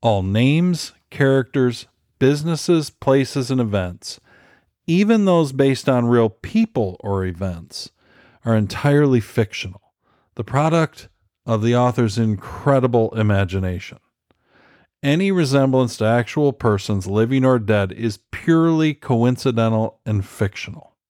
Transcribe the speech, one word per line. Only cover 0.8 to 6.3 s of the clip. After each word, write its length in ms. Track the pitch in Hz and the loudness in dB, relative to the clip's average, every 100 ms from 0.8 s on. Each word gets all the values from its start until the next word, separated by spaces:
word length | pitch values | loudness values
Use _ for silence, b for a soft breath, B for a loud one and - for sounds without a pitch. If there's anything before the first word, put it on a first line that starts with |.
| - _ _ | -6 _ _
characters, 760 | - 135 135 127 143 127 120 - _ _ _ | -2 2 2 0 0 0 -2 -14 _ _ _
businesses, 720 | 127 147 156 160 - 170 151 | 0 2 -2 -4 0 0 0
places, 600 | _ - 135 135 - 123 | _ 0 2 2 -4 -4
and 120 | 131 | -2
events, 580 | 117 101 90 87 - - b b b b b b - | 0 -2 -4 -8 -16 -18 b b b b b b -2
even 380 | 165 208 226 | 0 2 2
those 300 | 202 175 151 | 4 2 0
based 340 | 131 139 131 - | 2 0 2 0
on 200 | 127 120 | 0 2
real 200 | 120 | 2
people 720 | 113 | 2